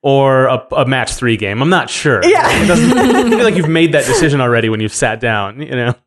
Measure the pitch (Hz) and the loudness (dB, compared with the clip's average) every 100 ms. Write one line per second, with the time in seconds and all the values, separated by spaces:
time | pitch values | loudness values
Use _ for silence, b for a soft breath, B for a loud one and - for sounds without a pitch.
0 | 139 139 135 131 131 127 - - 131 131 | 2 2 4 2 2 -2 -4 -4 -2 -2
1 | 117 - 123 113 101 107 147 180 113 - | -4 -4 -2 -2 -2 -2 0 0 -2 -4
2 | 151 113 320 392 - - 202 180 240 254 | -2 2 2 2 0 0 2 2 2 2
3 | 247 254 240 233 226 180 156 165 165 147 | 2 2 2 2 2 0 0 2 2 0
4 | 127 156 160 139 123 117 110 110 107 - | 0 0 2 0 0 0 0 -2 -4 -2
5 | 123 110 117 107 98 120 147 127 120 120 | -4 -2 -2 -2 -4 -10 -8 -4 -4 -6